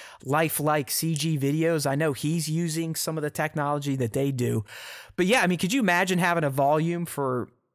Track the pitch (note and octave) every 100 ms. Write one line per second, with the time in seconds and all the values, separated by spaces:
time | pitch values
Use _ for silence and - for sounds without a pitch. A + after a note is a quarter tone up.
0 | - - - D3 E3 - D3 D3+ C#3 -
1 | D#3+ D#3 D#3 D3+ C3+ D#3 D#3+ D#3+ C#3 C#3
2 | D#3+ C3 D3+ E3+ D3+ D#3+ E3+ D#3 E3 D#3+
3 | - D#3+ D3 - D3+ D#3 C#3+ D3 C#3+ C3+
4 | A#2 C3+ C#3 C3 A#2+ A#2 G#2 - - -
5 | - - F#3 B3+ - F3+ F3+ C4+ G3 F3
6 | F#3 F#3 F3+ E3+ D3+ C3+ C#3 D#3 E3 E3+
7 | E3+ - C3+ B2 - _ _